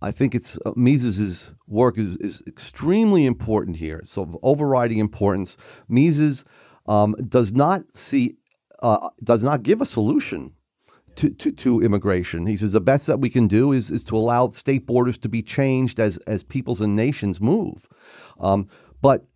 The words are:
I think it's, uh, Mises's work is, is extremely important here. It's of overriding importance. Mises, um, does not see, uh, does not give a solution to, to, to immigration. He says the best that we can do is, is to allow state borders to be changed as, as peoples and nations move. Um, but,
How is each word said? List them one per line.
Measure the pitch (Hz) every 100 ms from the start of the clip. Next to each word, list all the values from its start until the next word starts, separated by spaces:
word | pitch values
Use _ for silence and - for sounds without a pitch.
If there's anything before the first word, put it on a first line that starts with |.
I | 101
think | - 135
it's, | 117 - - 110
uh, | 120
Mises's | 123 143 123 98 101 87 - - -
work | 104 123 113
is, | 104 90
is | 101 80 -
extremely | - - - 151 202 220 190 135
important | 120 113 107 - 80
here. | 80 80
It's | - -
of | 92 82
overriding | 127 147 147 131 120 107
importance. | 107 - 101 95 92 - - - -
Mises, | 117 165 147 151 135 - _ _ _ -
um, | 107 104 107 120
does | 127 110
not | 120 147 190 -
see, | - - 139 123 - _ _ _ _
uh, | 120 107 - -
does | 117 117
not | 123 147
give | 110 220
a | 277
solution | - 107 294 - 87 - - _ _ _ _ _ -
to, | 151
to, | - 302
to | - 131 117
immigration. | 117 101 98 92 87 85 90
He | 104
says | 104
the | 104
best | 87 139 -
that | 139
we | 127
can | 127 107
do | 104 139
is, | 135 107
is | 117 -
to | 110
allow | 113 120 123
state | - - 135 -
borders | 123 123 117
to | 113
be | 113
changed | - - 135 131 127 -
as, | 107 85
as | - 104
peoples | - 135 127 98
and | 107 104
nations | 127 - 101 87
move. | 110 214 - - _ _ - - - -
Um, | 92 101 98 _ _ -
but, | 139 131 -